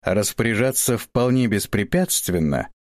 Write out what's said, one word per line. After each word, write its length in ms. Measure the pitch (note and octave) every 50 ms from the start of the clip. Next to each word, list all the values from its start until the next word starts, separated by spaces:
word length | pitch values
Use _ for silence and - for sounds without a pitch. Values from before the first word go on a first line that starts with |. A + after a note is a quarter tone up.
| _
А 100 | F#2+ F#2
распоряжаться 800 | G#2 G#2 - - - A2 A#2 A2+ G#2 A#2+ C3 C3 - - - B2 A2+
вполне 500 | - - _ B2 A#2+ B2+ B2+ C3 B2+ A#2
беспрепятственно 1200 | G#2 G2+ - - - G2+ G#2 - - F3+ F#3 - - - - - F2+ F2+ D#2 D2+ C#2+ B1+ - - - _ _ _